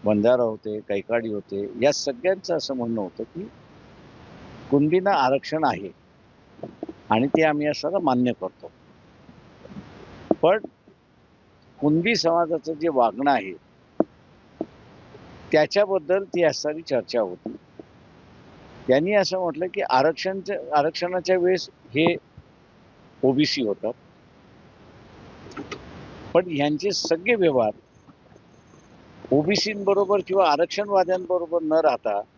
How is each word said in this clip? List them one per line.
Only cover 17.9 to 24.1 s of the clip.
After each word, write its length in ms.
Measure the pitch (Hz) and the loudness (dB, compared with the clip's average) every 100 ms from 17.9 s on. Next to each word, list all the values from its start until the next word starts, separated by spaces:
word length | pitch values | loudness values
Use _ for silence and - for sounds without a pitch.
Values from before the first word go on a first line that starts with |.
| - - - - - - - - - - | -20 -20 -20 -20 -20 -20 -20 -20 -12 2
त्यांनी 260 | 131 175 | 2 4
असं 260 | 208 185 185 | 2 2 -2
म्हटलं 260 | 180 147 180 | -4 -4 -6
की 80 | 196 | -4
आरक्षणच्या, 960 | - 127 147 160 190 190 180 196 - 147 | 2 4 4 0 -6 -6 -6 -8 0 0
आरक्षणाच्या 600 | 151 - 175 185 180 185 | 0 -2 -4 -4 0 2
वेळेस 320 | 180 185 - _ - | 2 0 -4 _ -6
हे 260 | 139 165 170 _ - - _ _ _ _ _ - - | 0 2 0 _ -20 -20 _ _ _ _ _ -20 0
ओबीसी 380 | 135 135 147 143 110 | 2 2 0 0 -2
होतात, 260 | 98 107 - _ | -2 -6 -8 _